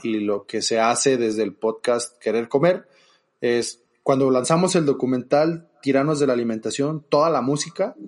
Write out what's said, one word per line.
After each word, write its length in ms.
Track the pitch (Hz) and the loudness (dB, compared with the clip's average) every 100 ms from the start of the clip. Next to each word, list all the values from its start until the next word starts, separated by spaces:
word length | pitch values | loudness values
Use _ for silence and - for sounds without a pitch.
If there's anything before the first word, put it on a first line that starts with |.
y 160 | 120 107 | -4 -4
lo 260 | 104 101 - | -2 -4 -4
que 160 | 110 | -6
se 180 | - 113 | -2 2
hace 380 | 113 120 139 131 | 2 2 2 2
desde 240 | 117 107 | 0 -2
el 120 | 104 | -4
podcast 640 | 95 110 110 - 120 - _ | -2 -4 -2 -2 -2 -4 _
Querer 300 | 113 110 117 | -2 -2 0
Comer, 380 | 139 170 185 - _ _ _ _ _ | 2 2 0 -6 _ _ _ _ _
es 380 | 120 120 113 - _ _ | -2 0 -2 -8 _ _
cuando 260 | - 135 135 | 0 2 2
lanzamos 440 | 127 120 165 180 180 | 2 2 2 2 2
el 100 | 147 | 2
documental 840 | 131 127 127 127 147 165 165 - _ | 0 0 -2 0 2 2 -2 -10 _
Tiranos 380 | 135 135 147 151 | 0 2 2 0
de 80 | 143 | 0
la 60 | |
Alimentación, 720 | 120 117 110 110 - 143 156 - | 0 -2 -4 -6 -4 -4 -4 -2
toda 220 | 147 160 | 2 2
la 120 | 147 | 0
música 540 | 123 147 - - 185 - | -2 -4 -6 -6 -6 -6